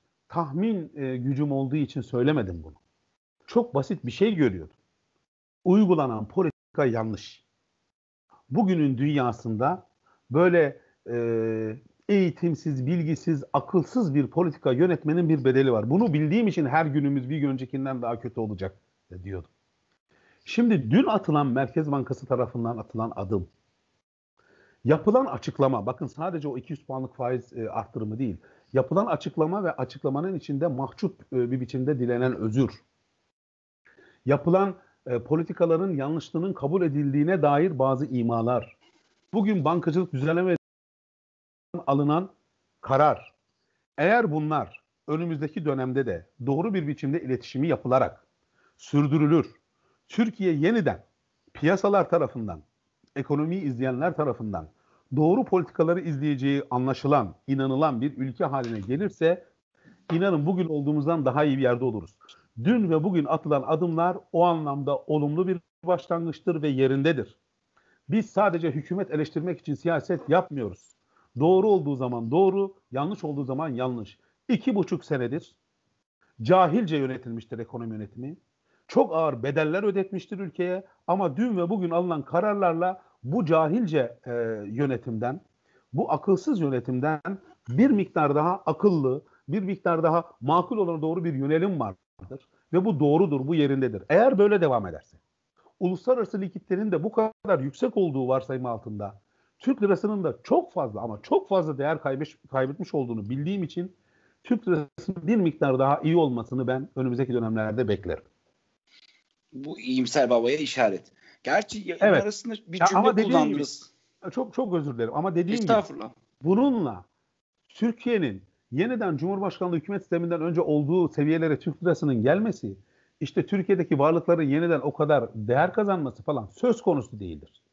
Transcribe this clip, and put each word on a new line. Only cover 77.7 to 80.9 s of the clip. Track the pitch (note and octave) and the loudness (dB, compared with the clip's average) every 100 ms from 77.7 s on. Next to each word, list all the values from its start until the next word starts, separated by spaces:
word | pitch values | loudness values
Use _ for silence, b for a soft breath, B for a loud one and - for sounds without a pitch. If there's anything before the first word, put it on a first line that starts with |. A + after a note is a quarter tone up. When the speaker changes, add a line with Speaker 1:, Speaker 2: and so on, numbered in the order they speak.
| B2 A#2 | -10 -10
Speaker 1:
yönetimi. | G#2+ G#2 A#2+ C3 E3+ _ _ _ _ - | -10 -12 -12 -14 -14 _ _ _ _ 0
Çok | A3+ A3+ D#3+ | 2 2 2
ağır | D#3+ B2 | 0 -2
bedeller | B2+ C#3+ D#3 F3+ | -2 0 0 0
ödetmiştir | G#3+ G3 F#3+ F#3 - F#3+ | 0 -2 -4 -8 -8 -10
ülkeye | F#3+ - F3+ F#3 F#3+ | -8 -4 -4 -4 -8